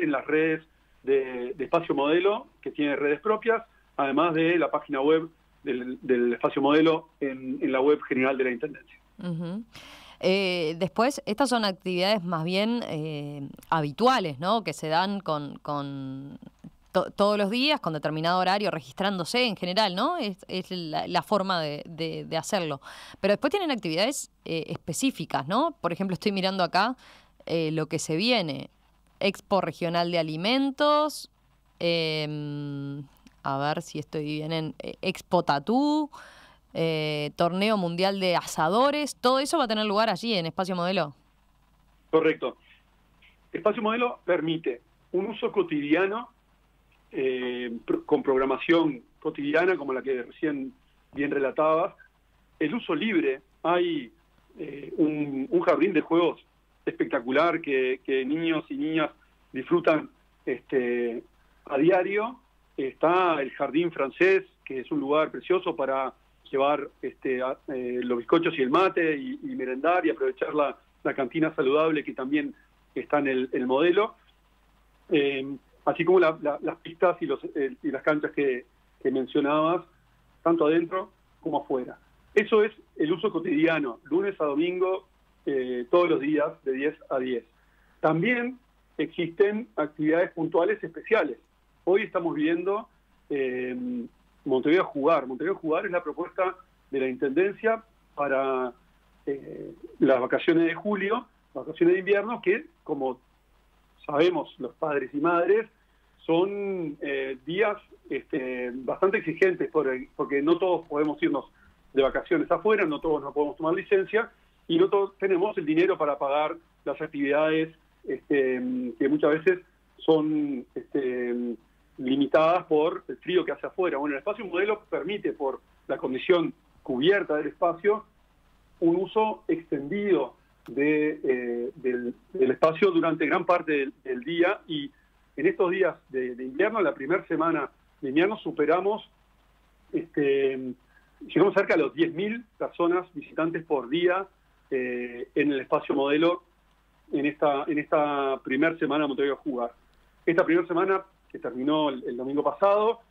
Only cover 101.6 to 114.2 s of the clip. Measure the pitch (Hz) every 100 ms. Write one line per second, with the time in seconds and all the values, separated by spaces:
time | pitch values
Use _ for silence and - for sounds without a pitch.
101.6 | 139 160 170 185 180 202 208 233 180 226
102.6 | - _ - 143 131 123 _ _ _ _
103.6 | _ _ _ _ - 147 180 165 127 -
104.6 | 120 - 156 143 131 143 165 175 170 214
105.6 | 220 _ _ _ _ _ - 165 196 202
106.6 | 196 190 156 147 143 139 135 131 147 180
107.6 | 214 202 - - - 135 - 147 127 127
108.6 | 123 127 127 135 190 185 160 - 190 170
109.6 | 139 156 135 127 139 - 127 139 147 170
110.6 | 185 170 - 147 151 143 165 143 - _
111.6 | - _ _ 131 135 135 - 165 - 165
112.6 | 214 214 165 147 165 147 139 143 147 -
113.6 | 160 190 - 196 190 214